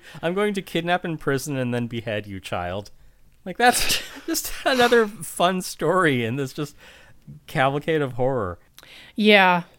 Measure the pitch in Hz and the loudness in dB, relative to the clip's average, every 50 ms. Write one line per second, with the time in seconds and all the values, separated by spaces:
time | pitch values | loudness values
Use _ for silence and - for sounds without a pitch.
0 | - - - 147 - 165 180 196 208 208 202 196 165 - - 165 165 170 175 175 | -12 -16 -14 -6 -6 -4 -2 0 -2 -2 -2 -4 -6 -4 -4 -4 -2 0 -2 -2
1 | - 180 160 151 - 151 139 135 - 151 143 131 127 120 120 120 120 117 120 117 | -2 -4 -8 -4 -2 -2 -2 -2 -2 -4 -4 -4 -2 -2 -2 -4 -4 -4 -6 -8
2 | - 120 107 104 101 104 98 95 - - - 95 87 87 90 101 104 - - - | -6 -4 -6 -6 -6 -8 -12 -12 -10 -8 -6 -6 -4 -6 -6 -8 -8 -12 -18 -20
3 | - - _ _ - - _ _ _ 190 180 - 233 247 240 - - - - - | -20 -20 _ _ -20 -20 _ _ _ -12 -4 2 2 4 4 4 0 0 0 -2
4 | - - - 285 - - 330 - - - - - - 330 269 254 240 240 240 233 | -4 -10 -16 -12 -8 -6 -6 -6 -6 -6 -10 -4 -2 0 4 4 4 6 6 4
5 | 220 208 214 - 165 - - - 180 175 190 185 185 - - - 175 156 180 185 | 4 2 -2 -8 -12 -10 -2 0 0 0 0 -2 -4 -6 -8 -4 -2 2 2 4
6 | 185 156 135 123 117 110 120 143 139 131 - - 151 - - - - - - - | 4 4 2 2 0 -2 -2 -4 -4 -6 -6 -6 -8 -8 -10 -16 -20 -20 -20 -20
7 | - - - - _ - - - - - - 160 131 139 139 147 143 - 160 156 | -20 -20 -20 -20 _ -20 -20 -20 -18 -6 0 0 2 2 0 0 -2 0 0 0
8 | 143 131 117 120 127 131 139 123 101 90 85 - _ _ _ - - - - - | 0 -2 -2 -2 -2 0 0 -2 -2 -4 -6 -8 _ _ _ -20 -20 -20 -20 -20
9 | - - _ - 208 214 208 202 190 185 180 175 170 - _ | -20 -12 _ 2 6 6 8 8 8 6 4 2 0 -6 _